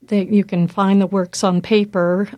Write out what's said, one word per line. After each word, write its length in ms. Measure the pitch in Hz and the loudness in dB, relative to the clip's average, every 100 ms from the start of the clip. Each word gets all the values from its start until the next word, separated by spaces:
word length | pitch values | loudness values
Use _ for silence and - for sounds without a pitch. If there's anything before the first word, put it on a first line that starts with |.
they, 220 | - 208 180 | -4 -2 0
you 180 | 208 | 0
can 240 | 196 180 170 | 0 -2 -2
find 340 | - 196 196 | 0 2 2
the 60 | 185 | 2
works 360 | 196 180 - | -2 -4 -2
on 180 | 196 180 | 0 0
paper, 680 | 175 214 208 196 175 180 202 | 0 0 0 -2 0 0 -4